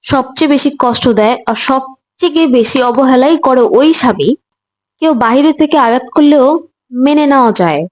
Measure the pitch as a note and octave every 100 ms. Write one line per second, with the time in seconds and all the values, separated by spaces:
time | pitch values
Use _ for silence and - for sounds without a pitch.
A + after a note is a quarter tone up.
0 | - C#4 C4 - D#4 C4+ C#4 C#4 B3 A#3
1 | B3+ G#3+ G#3+ B3+ - A3 - C4+ - -
2 | _ _ F4 D4+ E4 A#3+ A3 C4 B3 A#3+
3 | C4 B3+ C4+ E4 C4+ B3+ A#3 A3 D4+ E4
4 | B3+ G3+ D3 D4 _ _ _ _ _ _
5 | D#4+ B3 A3+ B3+ D4+ D4 D4+ D4 A#3 B3
6 | B3+ - D4 D4 B3+ D#4+ - _ _ B3
7 | C4+ D4+ D4 C#4 A#3+ G#3 E3+ D3 F3